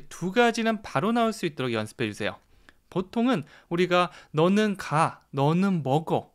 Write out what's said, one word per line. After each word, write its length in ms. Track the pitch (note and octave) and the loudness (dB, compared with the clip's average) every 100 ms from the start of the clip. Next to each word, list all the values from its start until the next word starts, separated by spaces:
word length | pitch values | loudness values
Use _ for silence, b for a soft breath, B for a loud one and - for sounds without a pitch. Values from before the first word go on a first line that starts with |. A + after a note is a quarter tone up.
| - | -10
두 240 | - F3+ | -8 -2
가지는 500 | A#3+ A#3 A3+ A3 G#3+ | 2 2 2 -2 -2
바로 300 | - - G3+ | -4 -2 0
나올 220 | A#3+ A3+ | 2 0
수 120 | G#3+ | -2
있도록 280 | E3+ C#3+ B2+ | -6 -4 -2
연습해 340 | A2+ G#2+ - A2 | -2 -4 -4 -6
주세요. 300 | G2+ G2+ - _ b b b - | -4 -6 -8 _ b b b -10
보통은 540 | F3+ F#3 A#3 B3 F#3+ - B B | -8 -4 -2 0 0 -4 B B
우리가 420 | E3+ F3+ F3 F3 B B | -2 2 2 0 B B
"너는 440 | D3+ F3 G3+ G#3+ G3+ | 2 4 4 2 -2
가", 460 | - D3+ D#3 - _ | -2 0 0 -2 _
"너는 500 | C#3 C#3+ E3+ G3 F3 | 0 2 2 2 0
먹어" 520 | B2+ D3+ E3 C3 - | 0 0 0 -4 -4